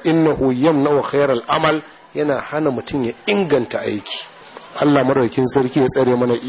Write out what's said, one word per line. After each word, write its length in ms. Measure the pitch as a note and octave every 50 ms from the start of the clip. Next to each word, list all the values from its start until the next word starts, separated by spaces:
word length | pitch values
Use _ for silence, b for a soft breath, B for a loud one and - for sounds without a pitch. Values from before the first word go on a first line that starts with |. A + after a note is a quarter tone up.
| -
innahu 480 | E3 D#3+ E3 D#3+ D#3 C#3 - C3 C3+
yamna'u 500 | B2+ B2 C3+ E3 D#3+ C#3 C#3 D3 D3 C#3 A#2+
khairal 400 | - - C#3+ C#3+ C3+ C3 A#2+ - -
amal, 340 | D3 D#3+ D#3+ D#3 D#3 D#3 D3 B B B B B -
yana 260 | D3 D3+ D3 C#3 B2
hana 300 | - - C#3+ D3+ D#3 D3
mutum 320 | B2+ A2+ - - - C#3+ B2
ya 100 | A#2 A#2+ - - -
inganta 520 | G#3 G3+ F#3+ D#3+ C#3+ C3 A#2 - - -
aiki. 440 | - G#2+ G#2+ G#2 - - - - - - - - - - - - - - - -
Allah 240 | C#3+ D3 C#3+ C#3 C3
madaukakin 440 | B2+ C#3 C3+ B2 A2 - - C3 B2
sarki 320 | - C#3+ C3 B2+ - D3+
ya 80 | C3 B2+
tsare 280 | C3+ C#3 C3 B2 B2
mana 200 | B2 B2 B2 A#2+ - -